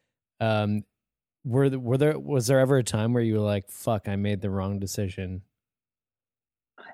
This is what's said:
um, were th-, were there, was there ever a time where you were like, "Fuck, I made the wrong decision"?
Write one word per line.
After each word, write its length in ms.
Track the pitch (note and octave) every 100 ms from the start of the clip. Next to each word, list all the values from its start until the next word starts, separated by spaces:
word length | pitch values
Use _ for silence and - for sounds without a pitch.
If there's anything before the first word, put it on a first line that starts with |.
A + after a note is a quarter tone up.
| _ _ _ -
um, 440 | A2+ G#2+ G#2 G#2 - _ _ _ _ _
were 240 | C#3 B2+ C#3
th-, 120 | C3
were 180 | A#2+ C3
there, 200 | D3+ D3
was 280 | C#3+ C#3+ A2
there 120 | C3+
ever 180 | C3 C#3
a 40 |
time 280 | A#2 A2 A2
where 100 | A#2+
you 120 | A#2
were 60 | G#2+
like, 280 | G#2+ G2+ -
"Fuck, 400 | - - G#2+ -
I 80 | G2+
made 240 | G#2 G2+
the 100 | G2+
wrong 280 | F#2+ F#2+ G2+
decision"? 640 | G2 - G2 F#2 F#2 F#2 - _ _ _ _ _ _ _ _ _ _ _ _ - -